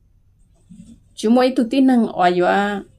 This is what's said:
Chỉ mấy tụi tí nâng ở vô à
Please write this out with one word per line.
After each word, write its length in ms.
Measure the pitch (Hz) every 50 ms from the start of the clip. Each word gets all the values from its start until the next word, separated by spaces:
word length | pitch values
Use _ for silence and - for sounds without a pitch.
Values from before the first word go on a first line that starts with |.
| _ _ _ _ _ _ _ _ _ _ _ _ _ _ - - - - - - _ _ _
Chỉ 140 | - - 214
mấy 240 | 240 254 254 262 262
tụi 100 | 277 233 226
tí 120 | 269 277
nâng 260 | 262 262 254 240 220 -
ở 240 | - - 180 180 180
vô 100 | 180 175
à 380 | 185 190 196 202 208 202 196 - - _